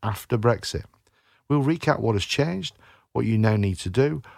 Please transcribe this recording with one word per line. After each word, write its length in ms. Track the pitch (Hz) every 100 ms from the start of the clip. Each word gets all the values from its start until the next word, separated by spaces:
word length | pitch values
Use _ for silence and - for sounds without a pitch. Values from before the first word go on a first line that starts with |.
after 340 | 110 98 - 117
Brexit. 480 | 117 117 - 76 - _ _ _ _ _ -
We'll 140 | 147
recap 380 | 135 170 - 117
what 160 | 110 104
has 80 |
changed, 500 | - - 151 185 160 - - - _
what 140 | 120 113
you 120 | 110
now 160 | 110
need 240 | 107 101 92
to 100 | 95
do, 320 | 95 143 151 -